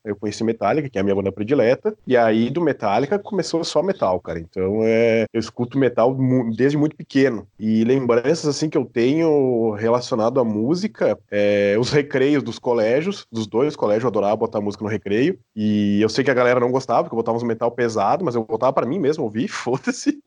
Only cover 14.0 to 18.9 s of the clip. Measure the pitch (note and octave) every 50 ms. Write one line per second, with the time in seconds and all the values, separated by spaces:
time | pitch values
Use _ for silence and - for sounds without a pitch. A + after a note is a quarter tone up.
14 | A#2+ B2+ G2 G#2+ G2 G2+ G#2+ A2 A#2 A2 - A2 G#2 G#2 G2 - A2 G2+ A2 G2+
15 | - - G2+ A2 C3 E3 F#3+ - _ _ _ G#2+ G#2+ G#2+ G#2 G#2 G#2 G2+ G2+ G2+
16 | G#2+ A2 A2 - C3+ C#3 C3+ A#2+ B2 B2 B2 B2+ A#2+ B2 B2 C3 B2+ - A#2+ C3+
17 | F3 F3 - A2+ A2+ A#2 A2+ A#2 A#2 A#2+ A2+ A2+ B2 A#2 A#2 - B2 A#2 A2 G#2+
18 | G2 G#2 B2+ D#3 F#3+ D3 A#2+ A#2+ A2 G#2+ A2+ A2 A#2+ B2+ C#3 - C#3+ A#2